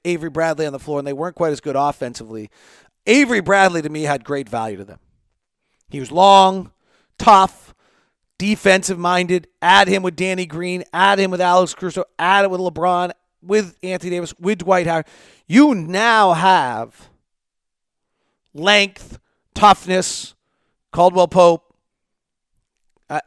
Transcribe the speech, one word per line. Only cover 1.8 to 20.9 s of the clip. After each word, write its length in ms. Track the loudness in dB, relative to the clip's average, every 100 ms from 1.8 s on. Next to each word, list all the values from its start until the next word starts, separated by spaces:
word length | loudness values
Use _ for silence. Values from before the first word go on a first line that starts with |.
| -2 -4 -10 -12 -16 -16 -16 _ _ _ _ _ 0
Avery 320 | 2 2 0
Bradley 420 | 0 2 2 0
to 80 | -6
me 140 | -6
had 200 | -6 -6
great 240 | -6 -8 -8
value 300 | -8 -8 -10
to 80 | -16
them. 140 | -20 _ _ _ _ _ _ _ _ _
He 100 | -14
was 120 | -8
long, 600 | 0 4 6 4 0 -10 _ _ _ _ -2
tough, 560 | 4 6 4 -2 _ _ _ _ _ _ _ -8
defensive 640 | -4 0 2 2 0 -4
minded. 480 | -2 -2 -2 -4 -6 _
Add 260 | 4 4 4
him 160 | 0
with 120 | -4 -4
Danny 300 | -4 -4 -8
Green, 380 | -8 -8 -8 -8
add 240 | -2 0 2
him 140 | 0
with 100 | -2
Alex 320 | 2 2 0
Caruso, 320 | -4 -8 -8 -10 -4
add 260 | 0 2 0
it 60 |
with 100 | -2
LeBron, 500 | -6 -4 -2 -2 -4 -10 _ _
with 360 | -4 -4 -4 _
Anthony 260 | -10 -10 -8
Davis, 240 | -8 -8 -8
with 200 | -6 -4
Dwight 280 | -2 0 0
Howard. 180 | -4 -6 _ _ _ 0
You 280 | 4 4 2
now 580 | -4 -2 0 2 2
have 760 | 2 2 2 0 -6 -10 _ _ _ _ _ _ _ _ _ _ _ _ _ _ _ _
length, 680 | -4 0 2 0 -8 -20 -20 _ _ _
toughness, 800 | 4 4 4 0 -4 -4 -8 -14 _ _ _ _ _ _